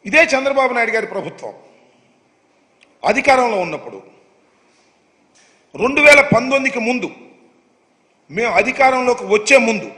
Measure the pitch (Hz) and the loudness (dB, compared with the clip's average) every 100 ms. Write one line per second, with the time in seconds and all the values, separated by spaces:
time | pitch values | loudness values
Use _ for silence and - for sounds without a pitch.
0 | 202 277 339 269 269 269 262 240 233 220 | 0 2 2 0 -2 -2 -2 -2 -2 -4
1 | - 196 165 - 113 - _ _ _ _ | -6 -10 -10 -14 -18 -18 _ _ _ _
2 | _ _ _ _ _ _ _ _ _ _ | _ _ _ _ _ _ _ _ _ _
3 | 151 220 277 262 240 208 175 151 - 98 | -2 0 2 2 2 -2 -6 -8 -12 -18
4 | 95 _ _ _ _ _ _ _ _ _ | -20 _ _ _ _ _ _ _ _ _
5 | _ _ _ _ _ _ _ 135 226 285 | _ _ _ _ _ _ _ -4 -2 2
6 | 294 285 277 220 254 269 262 254 226 247 | 4 4 4 0 0 -2 -2 -4 -4 -4
7 | 175 - - _ _ _ _ _ _ _ | -6 -14 -20 _ _ _ _ _ _ _
8 | _ _ _ 156 233 180 214 262 262 254 | _ _ _ -4 0 0 0 2 2 2
9 | 247 240 196 214 214 269 226 214 - | 0 -2 0 -2 4 4 4 -2 -8